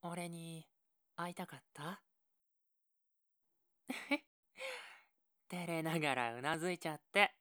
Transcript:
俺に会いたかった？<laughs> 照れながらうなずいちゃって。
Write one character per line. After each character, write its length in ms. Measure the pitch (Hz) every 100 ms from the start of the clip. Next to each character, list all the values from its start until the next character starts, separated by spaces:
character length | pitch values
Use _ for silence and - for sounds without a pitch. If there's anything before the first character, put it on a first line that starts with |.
俺 280 | 170 170 175
に 400 | 170 165 165 160 _ _ _ _
会 160 | - 175
い 40 |
た 120 | 175 185
か 120 | 135
っ 40 | _
た？ 300 | - 151 196 _ _ _ _ _ _ _ _ _ _ _ _ _ _ _ _ _ _ -
<laughs> 380 | 254 - 285 _ _ _ - 523 - - - - _ _ _ _
照 180 | 180 170
れ 160 | 165
な 180 | 160 165
が 140 | 151
ら 200 | 127 120
う 60 | 117
な 160 | 139 160
ず 140 | 175
い 60 | 175
ち 100 | 170
ゃ 80 | 151
っ 40 | _
て。 240 | 196 202 -